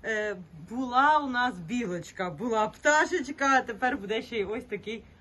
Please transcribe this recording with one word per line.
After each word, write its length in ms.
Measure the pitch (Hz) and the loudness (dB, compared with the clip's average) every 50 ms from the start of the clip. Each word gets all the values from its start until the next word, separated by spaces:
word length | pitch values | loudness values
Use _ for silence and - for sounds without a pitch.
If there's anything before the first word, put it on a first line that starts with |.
| - | -4
Е, 320 | 214 220 214 214 214 202 185 175 - - 156 151 190 | -4 -4 -2 -2 -4 -6 -8 -12 -16 -16 -18 -14 -10
була 500 | 220 247 262 247 247 254 277 294 311 302 | -6 -6 -4 2 4 4 6 6 6 4
у 100 | 294 277 | 2 0
нас 300 | 254 247 247 247 254 180 | 0 0 0 0 -2 -4
білочка, 720 | 170 156 226 247 240 190 180 170 - - - - 185 180 | -8 -4 -4 -2 -2 -2 -4 -6 -8 -10 -8 -6 -6 -6
була 380 | 156 147 214 247 220 220 214 214 | -4 -6 -4 0 2 2 2 0
пташечка, 760 | - - - 294 302 302 330 - 349 349 262 247 294 - 277 | -2 0 2 4 6 6 4 2 0 -4 -4 -4 -4 0 2
а 160 | 269 269 254 | 4 4 4
тепер 340 | 262 - 226 190 - 254 262 | 2 0 -6 -2 -2 -2 -2
буде 260 | - 196 190 220 233 | -2 -4 -4 -4 -4
ще 160 | 262 - 233 220 | -4 -4 -4 -4
й 60 | 196 | -4
ось 200 | 180 214 240 240 | -4 -4 -8 -6
такий 400 | - 208 196 202 208 226 220 - - - _ | -8 -10 -8 -8 -8 -10 -10 -12 -18 -20 _